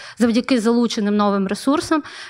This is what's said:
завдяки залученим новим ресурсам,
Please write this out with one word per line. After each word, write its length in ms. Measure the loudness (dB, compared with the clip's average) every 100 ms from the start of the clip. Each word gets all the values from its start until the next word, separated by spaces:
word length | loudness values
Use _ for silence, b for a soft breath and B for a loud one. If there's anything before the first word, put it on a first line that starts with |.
| B B
завдяки 420 | 2 2 2 0
залученим 560 | 2 2 0 0 0 2
новим 300 | 2 0 -2
ресурсам, 560 | -2 0 0 2 -2 B B B